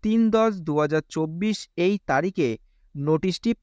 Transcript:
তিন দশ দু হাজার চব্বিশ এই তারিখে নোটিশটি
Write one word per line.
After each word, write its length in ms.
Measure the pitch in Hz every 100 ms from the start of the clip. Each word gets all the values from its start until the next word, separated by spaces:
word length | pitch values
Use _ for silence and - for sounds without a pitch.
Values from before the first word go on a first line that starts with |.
তিন 160 | 214 226 226 220
দশ 160 | 226 196 156
দু 60 | 147
হাজার 220 | 151 156 - -
চব্বিশ 420 | 156 165 208 208 - - 180
এই 100 | 202 -
তারিখে 380 | 135 175 190 135 113 _ _ _ 143
নোটিশটি 560 | 143 156 185 170 226 233